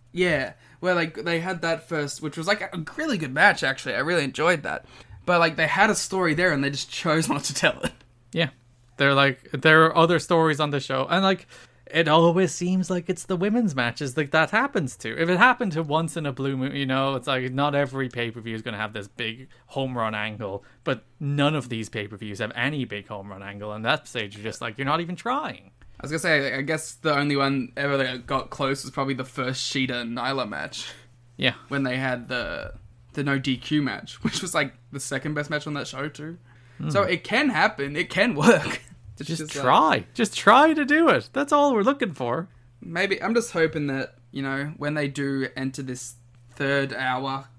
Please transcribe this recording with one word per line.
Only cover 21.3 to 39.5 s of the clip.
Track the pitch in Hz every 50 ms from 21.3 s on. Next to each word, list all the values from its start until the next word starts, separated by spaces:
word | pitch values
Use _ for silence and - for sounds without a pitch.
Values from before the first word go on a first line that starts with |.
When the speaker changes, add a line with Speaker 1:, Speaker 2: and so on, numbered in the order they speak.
| 143 143 139 147 156
Speaker 2:
of | 147 123 123
these | 120 113 110 -
pay-per-views | - 113 104 98 107 95 107 107 101 95
have | 117 110 -
any | 117 120 139 151 143 123
big | - 104 104 98 -
home | 107 101 98 104
run | 98 95 98
angle. | 98 101 101 104 107 104
And | 110 110
that | 120 151 156 -
stage, | - - 120 107 101 104
you're | 107 104
just | 110 104 -
like, | 117 117 104 127
you're | 135
not | 135 151 165
even | 175 165 180
trying. | 165 - 233 262 285 311 196 110 - 92 95 - _ - - - -
Speaker 1:
I | -
was | 135 151
gonna | 160
say, | 160 175 156 143 139 131 117
I | 135
guess | 139 147 160 151 - - -
the | - - 156 147 143
only | 143 143 143
one | 139 139 135 139 135 123 - -
ever | - 143 143 139
that | 139 131 127 127 123 120
got | - 143 131 127 -
close | - - 143 135 139 135 -
was | 143 -
probably | - 135 135 135
the | 123 127
first | 131 - 139 127 127 131 127 - - -
Shida | 135 131 123 123 120 120
and | 117 120
Nyla | 123 120 131 135 135 123 104
match. | 92 71 76 - - - - - - - - - - _ _ _ _
Speaker 2:
Yeah. | - 131 127 - - -
Speaker 1:
When | - 139 139 135
they | 127 127
had | 131 135 131 127 123 117 127
the, | 131 123 110 80 85 - - - - - - - - - - - -
the | 147 143
no | 143 139 139
D | 131 139 127
Q | 123 - - 151 151 147
match, | 127 104 - - - -
<laughs> | - -
which | - - - -
was, | 170 -
like, | 160 143 131 - - - - -
the | 139
second | - - 143 131 - 147 151
best | 147 147 143
match | 147 147 147
on | 156 147
that | 143 117 -
show, | - 131 139 156
too. | - - 147 160 170 - - - - - - - - -
Speaker 2:
Hmm. | 147 156
Speaker 1:
So | 147 202 196
it | 160 180 165 -
can | - 202 247 302 277
happen. | 214 151 185 220 - - 139 143 147
It | 156 180 -
can | - 185 208 240 202
work. | 139 151 214 214 160 151 - - - -
<laughs> | - - - - - - -
It's | 151 151
Speaker 2:
Just | 165 160 156
Speaker 1:
just, | 151